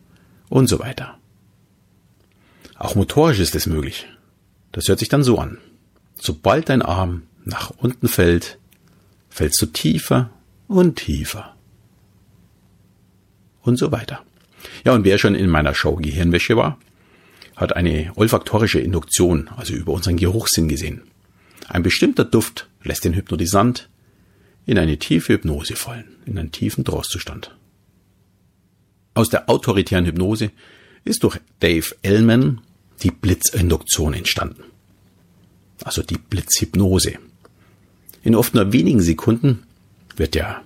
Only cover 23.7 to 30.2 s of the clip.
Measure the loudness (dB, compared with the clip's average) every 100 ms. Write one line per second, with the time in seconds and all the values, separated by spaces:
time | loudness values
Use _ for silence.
23.7 | -2 -10 _ _ _ _ _ _ _ -2
24.7 | 0 0 -2 -2 -2 0 0 -2 -6 -6
25.7 | -10 -10 -14 -18 -16 -10 -8 -8 -6 -4
26.7 | -2 -4 -4 -6 -8 -10 -14 -18 _ _
27.7 | _ _ _ _ _ _ _ _ _ _
28.7 | _ _ _ _ 0 2 0 0 0 2
29.7 | 0 2 0 0 0